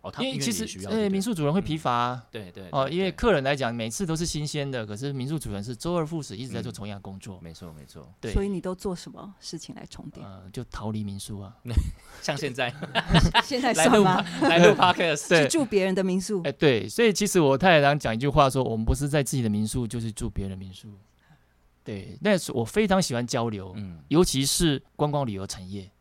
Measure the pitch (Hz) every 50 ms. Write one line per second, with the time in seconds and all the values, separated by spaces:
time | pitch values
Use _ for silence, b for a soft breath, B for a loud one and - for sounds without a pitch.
0 | _ 95 - - 233 269 262 147 139 233 220 - 220 - - - 185 - 208 226
1 | 214 202 190 190 196 240 226 165 147 143 156 196 190 - 156 156 - 143 120 120
2 | 120 123 127 123 117 _ - 113 101 90 87 95 95 90 151 143 135 143 165 180
3 | 190 185 - - - 240 190 151 131 135 147 131 131 117 117 120 113 110 113 -
4 | - 165 160 156 175 156 - 156 151 147 - 151 139 139 131 123 110 104 104 104
5 | 131 143 139 135 123 135 160 151 - 117 101 98 101 117 123 113 - 165 175 175
6 | 160 151 170 160 139 - 107 95 127 127 117 117 110 123 - - 98 104 101 98
7 | 92 98 95 95 - 113 95 87 - 82 82 - 92 85 78 76 71 - - 78
8 | 71 64 92 _ - 117 104 208 196 202 202 175 - 185 185 - - 208 180 170
9 | - - - - - 202 196 _ - - - 160 - - - - - - - -
10 | - 147 - - - 101 95 95 92 92 - 131 120 - - - 104 107 110 107
11 | 107 101 98 98 - - 107 98 101 95 113 _ _ 120 117 - - - - -
12 | - - - - - - 147 135 151 139 120 131 127 120 - - - - - 226
13 | - - - 233 - 165 - 233 226 - 277 247 254 247 226 - - - 247 214
14 | 202 185 185 180 180 - - - - - 165 170 175 - 202 - - 180 180 -
15 | 185 165 147 151 - - 180 165 147 131 - 330 277 208 214 196 185 190 190 196
16 | 190 190 180 190 180 - 214 190 165 143 135 _ - 147 127 110 104 104 - -
17 | 240 226 190 - 208 208 - 185 160 135 135 131 180 185 175 151 139 139 147 151
18 | - 127 110 113 135 143 131 156 143 135 - 135 127 120 113 110 110 113 135 123
19 | 143 143 139 156 139 - - 135 120 110 104 104 107 107 - 131 120 107 123 120
20 | 113 113 104 - 120 110 - - 98 98 95 95 95 95 92 - - 107 101 98
21 | 101 _ _ _ b b b b b b b b _ _ _ _ _ - 110 98
22 | 92 - 92 - - 208 208 175 - - - 120 117 113 - 208 220 196 190 190
23 | 180 - 131 120 123 120 - 123 117 117 107 98 92 95 92 104 104 95 85 80
24 | 71 - 139 160 185 - - 135 135 135 - - 175 160 143 131 _ _ _ -
25 | 151 147 143 147 139 120 101 95 95 98 - - 92 92 98 101 95 92 _ _